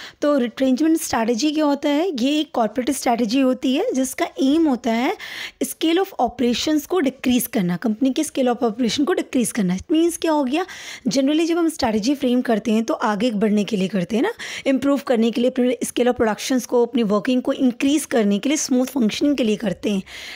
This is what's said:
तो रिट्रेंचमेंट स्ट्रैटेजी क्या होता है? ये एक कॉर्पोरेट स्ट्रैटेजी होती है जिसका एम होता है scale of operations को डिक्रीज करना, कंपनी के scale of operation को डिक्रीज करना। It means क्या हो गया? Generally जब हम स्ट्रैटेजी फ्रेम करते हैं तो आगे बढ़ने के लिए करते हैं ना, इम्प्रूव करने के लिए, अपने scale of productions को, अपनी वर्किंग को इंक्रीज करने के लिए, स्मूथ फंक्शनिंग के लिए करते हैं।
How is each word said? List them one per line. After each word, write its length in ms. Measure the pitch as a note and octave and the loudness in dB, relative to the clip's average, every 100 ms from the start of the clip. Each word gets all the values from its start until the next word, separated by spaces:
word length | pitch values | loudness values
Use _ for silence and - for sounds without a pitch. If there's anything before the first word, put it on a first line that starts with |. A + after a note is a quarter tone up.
| - - | -18 -4
तो 160 | D4 C#4+ | 0 2
रिट्रेंचमेंट 640 | A#3+ - C4+ B3+ D#4 D#4+ | 0 0 2 2 2 2
स्ट्रैटेजी 500 | - B3+ A3+ A#3+ D4+ | 0 -2 0 0 0
क्या 140 | D4+ | 0
होता 240 | D4+ C#4+ D4 | 0 0 0
है? 220 | C#4+ F#4+ C#4+ | 0 0 0
ये 200 | B3+ D4+ | 0 0
एक 100 | D4+ | -2
कॉर्पोरेट 380 | - G#3+ A3 B3 | -2 -2 0 -2
स्ट्रैटेजी 500 | C#4 C4 A#3 A#3 C4 | -2 0 0 0 2
होती 340 | C4 B3+ C4+ | 2 2 0
है 180 | C4 B4 | 0 0
जिसका 360 | C#4 C4 - F4+ - | 0 -2 -2 -6 0
एम 260 | C4+ D#4 D#4+ | 2 4 2
होता 240 | B3+ B3+ | 2 0
है 240 | A3+ C4 G#4 - - - - | 0 0 -4 -8 -12 -14 -8
scale 340 | - - D#4+ E4+ | -8 -2 0 0
of 80 | F#4+ - | 0 -2
operations 640 | A#3+ A#3+ A#3+ A#3 - D#4 - | -4 0 0 0 0 -2 0
को 140 | F4 | 0
डिक्रीज 460 | C#4 - - B3 - | 0 -2 0 0 0
करना, 300 | C4 F3 F3 | -2 -2 -2
कंपनी 340 | A#3 G#3+ C4+ | -2 0 0
के 120 | C4 | 0
scale 260 | D#4 - B3 | -2 -2 0
of 140 | A#3+ | 0
operation 420 | A#3+ G#3+ A#3+ - | -2 0 -2 0
को 80 | D4 | 0
डिक्रीज 400 | F#4+ - C4 A3 | 0 -2 -2 0
करना। 240 | - F#3 F#3 | 0 0 -2
It 60 | |
means 340 | - D#4 E4+ E4 | 0 2 2 0
क्या 160 | E4+ | 0
हो 120 | D4+ | 0
गया? 220 | C4 D4+ F#4 - - - B3+ | 0 -2 -4 -8 -16 -8 -2
Generally 380 | C4 C4+ D#4 E4 | 0 2 2 2
जब 120 | E4 | 2
हम 100 | E4 | 0
स्ट्रैटेजी 460 | D#4 A#3+ G#3+ G3+ | 0 0 0 0
फ्रेम 260 | C#4+ B3+ B3 | 0 2 0
करते 320 | B3+ A3 A#3 | 2 0 2
हैं 120 | G#3+ | 0
तो 100 | A3+ | 0
आगे 360 | D4+ A#3+ G#3 B3 | 0 0 0 0
बढ़ने 340 | G#3 G#3+ G#3 | 0 2 2
के 120 | G3 G#3 | 0 -2
लिए 120 | F#3+ | -2
करते 280 | G3+ E3+ A3 | -2 -2 0
हैं 60 | |
ना, 100 | F4+ A#4 - - - | -2 -4 -10 -6 0
इम्प्रूव 340 | C4+ C#4 C#4 - | 0 2 0 2
करने 240 | A#3+ A#3 | 2 2
के 100 | A3 | 2
लिए, 100 | B3 | 0
अपने 280 | B3+ B3 B3+ | 2 0 0
scale 240 | - - A#3+ | -4 0 0
of 60 | |
productions 520 | B3 A3+ G#3 - C4 - | 2 0 0 -2 -2 0
को, 200 | B3 A#3 | 0 2
अपनी 160 | A#3+ | 0
वर्किंग 400 | A3+ G#3 A3+ B3+ | 0 0 2 0
को 100 | B3+ | 0
इंक्रीज 520 | C#4 C4 A#3 C4+ D4+ | 0 0 2 2 0
करने 340 | - B3+ G#3 G3+ | 0 0 2 2
के 100 | - | 0
लिए, 100 | D4+ | -2
स्मूथ 280 | - B3 B3+ | 0 0 0
फंक्शनिंग 500 | C#4 G#3+ - C#4+ C#4+ | 0 -2 0 0 2
के 80 | |
लिए 120 | A#3 G#3 | 0 0
करते 340 | G#3+ F3+ - | -2 -4 -2
हैं। 120 | G3+ - - - | -2 -4 -12 -16